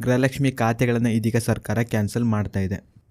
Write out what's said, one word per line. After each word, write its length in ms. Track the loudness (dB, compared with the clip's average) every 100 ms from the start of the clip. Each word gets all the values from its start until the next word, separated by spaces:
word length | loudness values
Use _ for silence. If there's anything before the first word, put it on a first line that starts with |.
ಗೃಹಲಕ್ಷ್ಮಿ 500 | 0 2 2 0 -2
ಖಾತೆಗಳನ್ನ 560 | 0 0 2 0 2 0
ಇದೀಗ 300 | 0 0 0
ಸರ್ಕಾರ 440 | 0 -2 -2 -2
ಕ್ಯಾನ್ಸಲ್ 420 | 0 -2 -2 0
ಮಾಡ್ತಾ 360 | 0 0 -2 -2
ಇದೆ. 360 | -2 -4 -8 -20 _